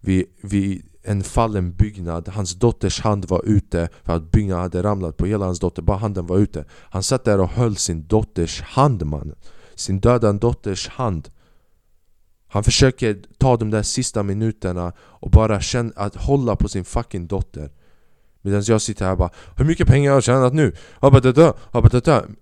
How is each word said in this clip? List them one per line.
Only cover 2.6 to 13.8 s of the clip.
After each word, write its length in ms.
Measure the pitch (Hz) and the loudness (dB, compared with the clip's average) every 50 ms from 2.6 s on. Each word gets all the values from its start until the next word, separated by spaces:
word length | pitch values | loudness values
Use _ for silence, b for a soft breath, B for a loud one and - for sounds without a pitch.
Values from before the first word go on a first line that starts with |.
| 120 120 113 - - 95 - - | -2 -2 -2 -2 -4 -4 -4 -2
hand 240 | - 110 104 101 92 | -2 -2 -2 -2 -2
var 200 | 85 92 - - | -2 -2 -2 2
ute 440 | - 107 101 - - - 85 85 85 b b b | 2 0 0 0 0 -4 -4 -4 -4 b b b
för 120 | - 82 | -4 -4
att 160 | 82 78 80 | -4 -2 0
byggnaden 300 | - 113 104 98 92 87 | 0 0 0 0 -2 -4
hade 220 | 90 90 80 90 90 | -4 -4 -4 -2 -2
ramlat 340 | 104 104 98 92 80 - | 0 -2 -2 -4 -8 -4
på 80 | - 90 | -4 -2
hela 200 | 95 107 101 98 | -2 -2 -2 -2
hans 140 | 90 90 85 | -2 -2 -2
dotter. 220 | - 87 - - | -4 -4 -4 0
Bara 160 | 82 85 101 | 0 0 0
handen 300 | 95 113 110 98 92 85 | 0 -2 -4 -4 -6 -4
var 100 | 85 90 | 0 2
ute. 280 | 98 104 - - - 71 - | 2 2 2 -2 -10 -12 -12
Han 320 | - - - - - 92 95 | -18 -20 -20 -8 -6 -4 -2
satt 200 | - 131 127 - | 0 -2 0 2
där 160 | 117 104 98 | 2 2 2
och 100 | 92 82 | 2 0
höll 260 | - - 123 113 101 | 0 0 0 0 0
sin 320 | - - - 85 80 76 | -4 -4 -4 -6 -6 -2
dotters 540 | 80 107 107 113 - _ 90 85 78 - - | 0 0 0 0 -2 _ -4 -4 -4 -4 -10
hand, 440 | - - - 131 139 143 123 92 80 | -12 -4 0 2 2 2 2 -2 -4
man. 300 | 73 76 73 73 73 76 - b b b b b b b | -6 -6 -6 -8 -12 -14 -14 b b b b b b b
Sin 240 | - - - 95 95 | -12 -6 -4 -2 2
döda 340 | 101 117 123 120 110 104 101 | 2 2 4 4 2 0 0
dotters 540 | 104 117 117 123 - - 104 95 90 - | 2 0 -2 -2 -2 -6 -8 -8 -6 -8
hand. 420 | - - - 127 110 92 78 - - - _ _ _ _ _ _ _ _ _ _ _ _ _ _ _ _ _ _ _ _ _ _ | -12 -8 -6 -4 -4 -4 -4 -8 -12 -20 _ _ _ _ _ _ _ _ _ _ _ _ _ _ _ _ _ _ _ _ _ _
Han 160 | _ - 101 107 | _ -4 0 2
försöker 540 | - - - 147 131 - - 123 110 104 95 - - - | 2 4 4 4 2 2 0 -4 -4 -4 -6 -12 -20 -2
ta 200 | _ 131 131 123 | _ 2 2 4
de 120 | 113 110 107 | 2 0 -2
där 140 | 107 107 | 0 -2